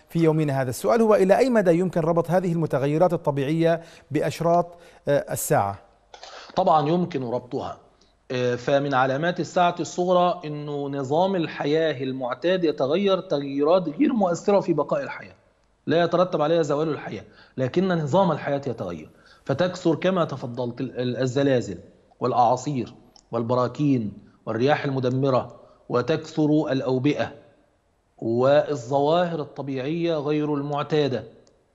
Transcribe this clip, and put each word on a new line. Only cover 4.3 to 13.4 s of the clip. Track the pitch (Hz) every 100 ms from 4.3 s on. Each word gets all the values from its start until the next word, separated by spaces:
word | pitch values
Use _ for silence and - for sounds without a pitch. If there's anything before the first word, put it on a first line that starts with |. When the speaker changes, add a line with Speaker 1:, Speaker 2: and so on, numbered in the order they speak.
| - 165 175 170 - - - -
Speaker 1:
آه، | 143 -
الساعة؟ | - - 143 101 98 - _ _ - - - - -
Speaker 2:
طبعا | 190 160 147
يمكن | 175 170 135
ربطها. | 123 120 - 131 95 - _ _ _ _ _
آه، | 127 123
فمن | 123 123 139 143
علامات | 131 135 135 170 180
الساعة | 165 185 175 175
الصغرى | 160 - 180 180 180 175
إنه | 156 147 147 143 143
نظام | 139 127 151 190 190
الحياة | 156 - 147 156 160 135
المعتاد | 135 131 123 127 170 185
يتغير | 165 - 135 170 202 190
تغييرات | - 147